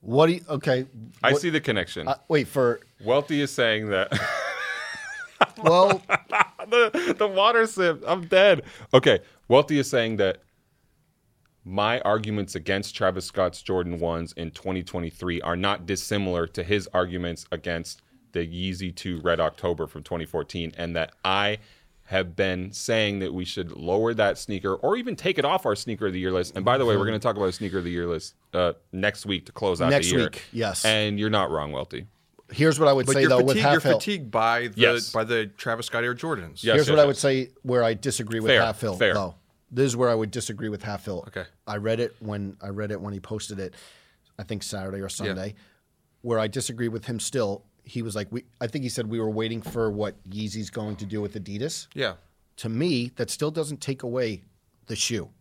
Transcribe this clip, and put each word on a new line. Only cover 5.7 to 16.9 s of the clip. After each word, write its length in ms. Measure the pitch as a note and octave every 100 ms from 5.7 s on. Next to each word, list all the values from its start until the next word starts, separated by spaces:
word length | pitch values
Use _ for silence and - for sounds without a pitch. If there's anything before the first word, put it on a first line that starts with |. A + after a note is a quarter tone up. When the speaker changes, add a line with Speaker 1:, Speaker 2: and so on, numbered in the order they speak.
| F3 G3 G3 - - -
Speaker 2:
<laughs> 340 | G#3 F#3+ - G#3
the, 460 | A#3 A3+ D4+ F4 -
the 80 | G#3+
water 400 | F#3+ G#3 A#3 A3+
sip. 360 | F#3+ F3 D3 -
I'm 200 | F3+ E3+
dead. 360 | F#3 G3+ E3 - - A2+
Okay. 260 | B2+ C#3+ G2+ - _ _
Welty 300 | B2 D3 D3+
is 120 | C3
saying 260 | B2+ A2+ A2
that 240 | G2 - _ _ _ _ _ _ _ _ _ _ _ _
my 360 | F2+ F#2+ G#2 A#2+
arguments 540 | - A2 A2 G#2+ G2
against 400 | F#2 E2 G2 G2+ -
Travis 300 | F#2+ F#2 -
Scott's 340 | - F2+ -
Jordan 360 | - F#2 F2 E2+
ones 340 | E2+ E2 E2 -
in 140 | E2
twenty 300 | - F#2+ F#2
twenty-three 580 | E2+ F#2 E2+ - F2+ E2+
are 140 | - F2
not 300 | G2 G2 F2
dissimilar 600 | F#2+ - G#2 F#2+ F2 E2
to 140 | -
his 260 | E2+ G#2 F2+